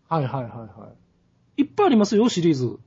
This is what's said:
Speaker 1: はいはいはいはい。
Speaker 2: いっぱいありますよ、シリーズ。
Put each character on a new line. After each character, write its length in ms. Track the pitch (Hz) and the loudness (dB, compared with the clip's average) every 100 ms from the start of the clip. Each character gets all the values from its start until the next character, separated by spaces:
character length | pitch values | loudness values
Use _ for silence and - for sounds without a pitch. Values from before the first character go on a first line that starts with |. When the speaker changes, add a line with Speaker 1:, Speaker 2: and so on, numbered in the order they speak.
| - | -6
Speaker 1:
は 140 | 165 | -4
い 40 | 131 | -4
は 160 | 131 | -8
い 20 | |
は 0 | |
い 0 | 113 113 110 107 | -10 -14 -18 -20
は 140 | - | -20
い。 140 | - _ _ _ _ _ - | -20 _ _ _ _ _ -6
Speaker 2:
い 60 | |
っ 40 | 277 | -4
ぱ 160 | - | 0
い 20 | 392 | 2
あ 20 | |
り 60 | 233 | 4
ま 80 | 202 | 4
す 100 | 208 | 2
よ、 140 | 233 | 2
シ 120 | 180 | 2
リ 100 | 165 | 0
ー 20 | |
ズ。 260 | 139 120 - | 0 -4 -8